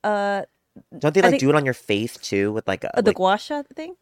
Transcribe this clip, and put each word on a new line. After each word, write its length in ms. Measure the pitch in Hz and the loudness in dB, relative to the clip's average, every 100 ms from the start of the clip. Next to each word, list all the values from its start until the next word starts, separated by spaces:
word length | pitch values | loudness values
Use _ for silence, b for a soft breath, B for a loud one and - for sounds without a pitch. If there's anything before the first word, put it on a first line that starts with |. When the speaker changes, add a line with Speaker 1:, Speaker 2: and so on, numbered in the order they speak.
Speaker 1:
uh, 400 | 208 208 202 196 - _ _ - _ 165 | -2 -2 -2 -4 -6 _ _ -20 _ -4
Speaker 2:
Don't 140 | 147 | 0
they, 60 | 170 | 4
Speaker 1:
I 40 | |
Speaker 2:
like, 60 | 185 | 4
Speaker 1:
think 80 | 277 | 4
Speaker 2:
do 100 | 135 | 4
it 60 | 151 | 2
on 80 | |
your 100 | 139 | 0
face 420 | 123 - 101 117 - | -4 -2 -2 -2 -8
too 360 | - 98 101 | -4 0 0
with, 140 | 107 - | -2 -4
like, 160 | 95 | -4
a, 120 | - - | -2 0
Speaker 1:
uh, 40 | |
the 100 | 208 | 2
Speaker 2:
like 60 | 185 | 2
Speaker 1:
gua 200 | 185 208 | 2 0
sha 240 | - 294 285 | -2 -8 -8
thing? 220 | - 320 359 | -14 -14 -16